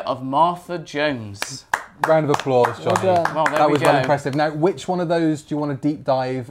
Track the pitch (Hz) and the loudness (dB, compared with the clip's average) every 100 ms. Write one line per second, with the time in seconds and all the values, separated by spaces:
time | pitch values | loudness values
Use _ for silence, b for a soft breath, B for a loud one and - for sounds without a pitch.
0 | - 127 131 143 175 170 - 175 - 147 | 0 -4 -2 2 2 0 -8 -10 -6 -2
1 | 151 127 107 101 - 131 - - - - | -2 -2 -8 -10 -10 -12 -6 -6 -6 -2
2 | 135 160 143 139 139 123 117 110 160 - | 2 4 4 0 2 4 4 0 -2 0
3 | 190 180 165 151 151 151 156 147 127 139 | 2 2 0 0 0 2 2 4 4 2
4 | 131 143 143 143 156 151 180 135 - 180 | 2 0 0 -2 -2 0 0 0 -4 -2
5 | 170 170 160 151 - 147 147 135 147 151 | 0 0 0 -2 -4 -4 -4 -2 -2 -2
6 | 135 131 131 131 117 | 0 0 0 -4 -8